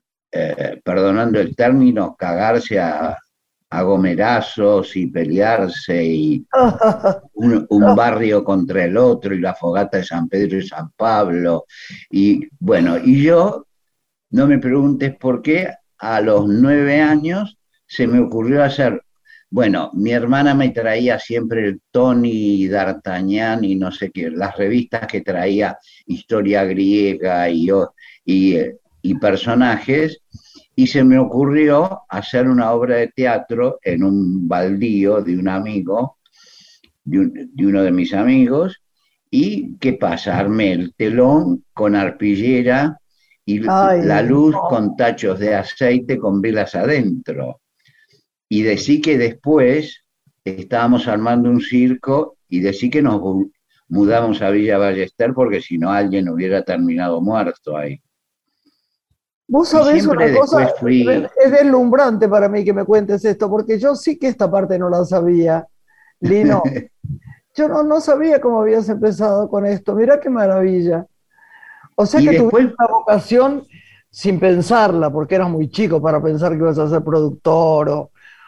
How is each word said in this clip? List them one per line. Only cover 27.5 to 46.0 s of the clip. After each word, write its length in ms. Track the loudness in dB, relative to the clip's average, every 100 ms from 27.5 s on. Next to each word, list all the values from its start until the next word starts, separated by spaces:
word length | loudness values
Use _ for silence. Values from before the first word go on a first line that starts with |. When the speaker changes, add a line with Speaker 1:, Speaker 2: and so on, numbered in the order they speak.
Speaker 1:
y 200 | 0 0
o-, 220 | 0 0 -6 -20 _
y, 300 | -2 2 2
eh, 220 | 2 -2 -8 _ _
y 120 | -6 -2
personajes, 1040 | 0 -2 -2 0 2 0 -2 -2 -2 -6 _ -20 _ -20 _ 0
y 100 | 0
se 160 | 4
me 140 | 4 4
ocurrió 840 | 2 0 0 2 4 2 0 -6 -10
hacer 400 | -10 -4 -2 2
una 220 | 2 2
obra 240 | 0 0 0
de 120 | -2
teatro 680 | -2 -2 -2 -4 -2 -2 -4
en 220 | -6 -2
un 420 | 0 0 0 -2 -2
baldío 720 | -2 -2 -2 -2 0 0 0
de 160 | -2 -4
un 120 | -2
amigo, 680 | -4 -4 -6 -4 -4 -4 -10 _ _ _ _ _ _ _ _
de 140 | -4 -2
un-, 320 | -2 -4 -14
de 140 | -4 0
uno 160 | 2
de 80 | 0
mis 240 | 0 -2
amigos, 680 | -2 2 2 2 2 -2 -6 _ _ _ _ _
y 440 | -2 0 -2 -8 -6
¿qué 160 | -4
pasa? 440 | -2 -4 -4 -4 -2
Armé 340 | -2 0 0
el 220 | -2 -6
telón 680 | -4 -2 2 4 4 2 -4 -6
con 200 | -4 0 0
arpillera 1040 | -2 -2 -2 0 0 0 2 0 0 -4 _ _ _ _
y 160 | -6 -4 0
Speaker 2:
Ay, 340 | 2 2 2
Speaker 1:
la 200 | 2 0
luz 300 | 2 4 4
Speaker 2:
no. 100 | 2 -2
Speaker 1:
con 280 | -2 -2 0
tachos 420 | -2 0 -4 -2
de 140 | -2 -2
aceite 600 | -4 -2 0 0